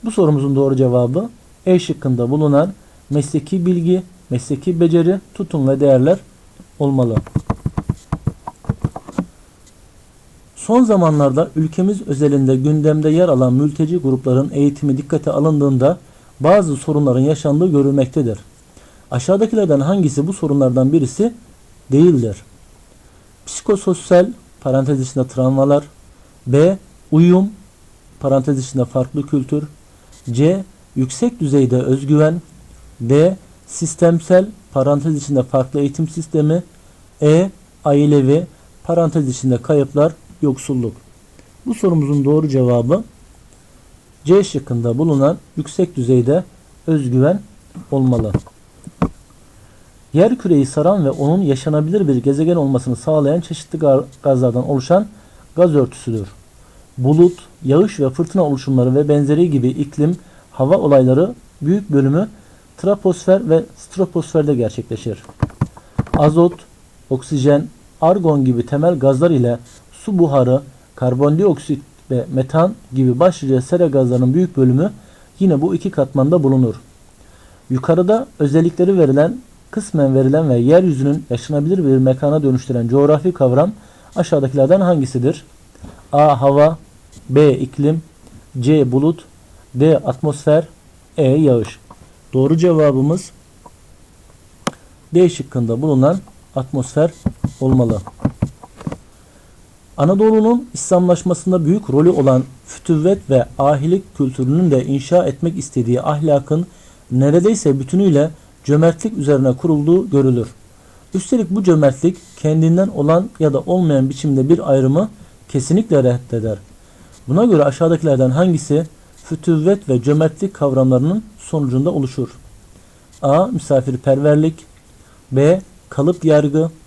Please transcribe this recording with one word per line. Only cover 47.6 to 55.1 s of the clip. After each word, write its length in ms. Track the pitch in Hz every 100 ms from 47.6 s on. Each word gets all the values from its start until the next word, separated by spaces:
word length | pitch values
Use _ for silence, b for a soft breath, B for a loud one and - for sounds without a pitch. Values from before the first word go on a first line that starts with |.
| - - -
olmalı. 420 | 139 131 120 110 95 - _ _ _ - - - - - - b b b b b b -
Yer 260 | 147 208 247
küreyi 280 | 190 156 135
saran 380 | - 151 202
ve 60 | 143
onun 320 | 131 143 175
yaşanabilir 680 | 143 135 160 151 151 202 175
bir 80 | 127
gezegen 400 | 131 139 160 175
olmasını 400 | 139 131 - 120
sağlayan 440 | - 156 143 165
çeşitli 380 | 170 165 - 160
ga-, 260 | 156 135 - -
gazlardan 460 | 143 131 123 120 -
oluşan 380 | 143 127 180 214